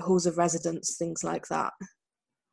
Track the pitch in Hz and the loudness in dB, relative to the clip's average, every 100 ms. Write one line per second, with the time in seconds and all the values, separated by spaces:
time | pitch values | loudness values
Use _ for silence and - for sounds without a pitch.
0 | 180 185 175 165 175 165 170 165 - - | 2 4 4 4 2 2 -2 -2 -4 -4
1 | 170 160 165 165 - 160 - - 190 _ | -4 -4 -4 -4 -2 -2 -2 -6 -14 _
2 | _ _ _ _ _ | _ _ _ _ _